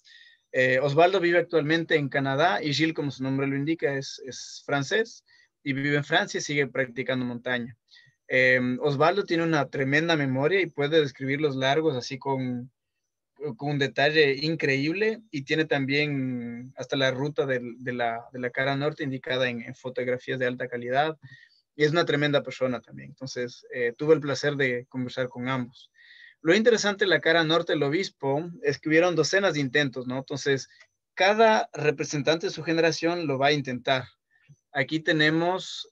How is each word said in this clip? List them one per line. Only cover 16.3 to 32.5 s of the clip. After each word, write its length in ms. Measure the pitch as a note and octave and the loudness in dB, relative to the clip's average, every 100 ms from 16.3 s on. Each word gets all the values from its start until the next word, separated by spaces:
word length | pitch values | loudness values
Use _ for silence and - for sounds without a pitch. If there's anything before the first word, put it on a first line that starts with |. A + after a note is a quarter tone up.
| B2 A#2+ A#2 B2+ C3 | -4 -8 -10 -14 -14
hasta 200 | B2+ C#3 | -6 0
la 140 | C3 | 0
ruta 340 | B2+ D3 D3 | 0 -2 -2
del, 320 | C#3+ B2+ A#2+ B2 | -2 -2 -4 -10
de 140 | B2+ | -8
la, 320 | B2 A#2+ A#2 - | -4 -4 -4 -10
de 60 | B2+ | -8
la 120 | B2 | -6
cara 260 | C3+ C3+ C3+ | -2 -2 0
norte 280 | D3 D3 | -2 -4
indicada 440 | C#3+ C3 - B2+ B2+ | -6 -6 -4 -2 -2
en, 140 | A#2+ | -4
en 120 | A#2+ | -10
fotografías 640 | B2+ B2+ B2 B2 B2 - C3 | -12 -8 -4 -2 -4 -4 -4
de 80 | B2 | -2
alta 220 | B2 B2+ | -2 -6
calidad 500 | A#2+ A#2+ C3 D#3 D3+ - - _ _ _ | -8 -2 0 0 -4 -14 -20 _ _ _
y 100 | - | -2
es 80 | D3+ | 2
una 120 | E3+ | 2
tremenda 380 | E3 C#3+ D3 C#3+ | 2 2 2 0
persona 380 | B2 - B2+ A#2+ | -2 -2 -2 -2
también. 300 | - C3+ C#3 | -8 -16 -18
Entonces, 560 | C#3+ C3+ B2+ B2 - - | -14 -10 -6 -8 -10 -12
eh, 220 | C3 A#2+ A#2 | -4 -4 -2
tuve 180 | D3+ | 4
el 60 | D#3 | 4
placer 360 | C#3+ C3 D3 C#3+ | 4 -2 -2 0
de 300 | C3 B2 B2 | 0 -2 -6
conversar 400 | B2+ B2 C3 B2+ | -8 -6 -6 -6
con 200 | B2 B2 | -6 -4
ambos. 420 | C3 B2 - - _ - - - _ | -4 -4 -12 -20 _ -20 -20 -20 _
Lo 140 | D#3 | 2
interesante 500 | F#3+ A3+ A3 G#3 G3+ | 4 6 4 2 0
de 40 | G3 | 2
la 120 | D#3 | 2
cara 240 | D#3+ E3 | 4 2
norte 280 | D#3+ E3 E3 | 4 2 2
del 100 | D#3+ | 0
obispo 680 | C#3+ D#3+ F#3+ - C#3 C#3 F3 E3+ | 0 0 -2 -4 -4 -2 -4 -4
es 160 | C#3+ C#3 | -4 -2
que 100 | D#3 | 2
hubieron 280 | D#3+ F3+ D#3+ | 4 4 2
docenas 380 | D3 F#3+ G3 | 2 2 2
de 60 | D3 | 0
intentos, 460 | C#3 C#3+ D3 B2 B2 | 0 2 0 -2 -6
¿no? 120 | B2+ | -8
Entonces, 500 | C3+ C#3+ C#3+ C3+ - _ _ _ _ | -8 -4 0 0 -2 _ _ _ _
cada 540 | - F#3 G#3+ A3+ A3 - | 2 2 6 6 6 0
representante 760 | D3 D3 D3 D3 D3+ C3+ E3 | -2 -2 0 -4 -2 0 0
de 60 | F#3 | -2